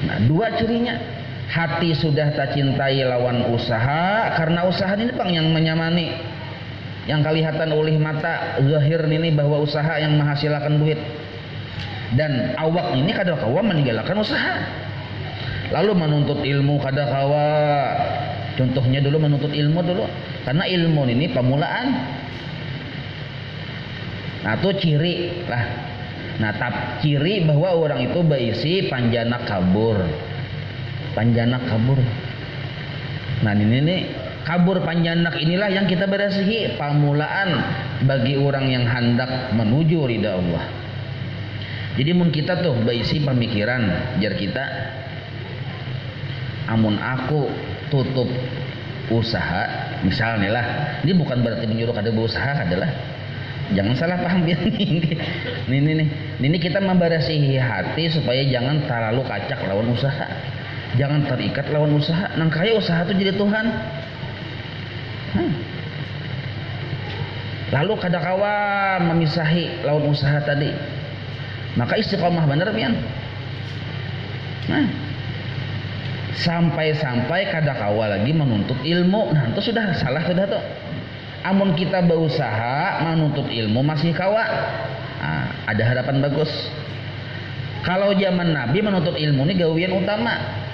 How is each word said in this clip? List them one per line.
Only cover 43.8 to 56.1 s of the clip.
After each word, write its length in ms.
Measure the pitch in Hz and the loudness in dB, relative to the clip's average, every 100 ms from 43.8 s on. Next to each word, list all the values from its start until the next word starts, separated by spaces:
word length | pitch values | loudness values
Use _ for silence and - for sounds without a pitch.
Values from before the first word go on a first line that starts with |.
| 107 82 - - | 0 0 -2 0
jar 160 | 104 95 | 0 0
kita, 280 | 98 127 139 - - - - - - - - - - - - - - - - - - - - | -2 -2 -4 -4 -8 -8 -10 -10 -10 -10 -10 -8 -8 -8 -8 -8 -8 -8 -8 -6 -6 -6 -2
amun 240 | 113 110 101 | 2 2 0
aku 480 | 117 127 127 151 120 - - - - | -2 -2 0 0 0 -4 -6 -8 -2
tutup 400 | 143 - 127 123 123 - - - - - - - | 0 0 0 0 -2 -4 -6 -8 -8 -10 -8 -2
usaha, 880 | 113 110 101 78 90 110 - - - 95 | 0 0 0 0 -2 -2 -4 -6 -2 -2
misalnya 440 | - 113 113 98 | 0 0 0 0
lah, 120 | 117 113 131 147 - | 0 0 -2 -4 -2
ini 160 | 143 185 | 2 2
bukan 240 | 143 123 | 2 2
berarti 240 | 117 110 110 | 0 0 0
menyuruh 320 | 110 117 110 | 0 0 0
kada 160 | 104 | 0
berusaha, 560 | 110 113 - 127 147 - | 2 0 0 0 0 0
adalah 160 | 180 165 135 - - - - - - - | 0 0 -2 -6 -8 -8 -8 -8 -6 0
jangan 240 | 196 101 127 | 2 2 2
salah 240 | 165 180 | 0 0
paham 240 | 175 185 165 | 2 2 2
ya. 120 | 165 | 2
<laughs> 60 | 202 220 208 170 160 165 - - - - - | 0 0 2 2 2 0 -4 -4 -6 -6 0
Ini, 160 | 135 | 2
ini, 80 | 147 156 | 4 4
ini, 60 | 156 | 2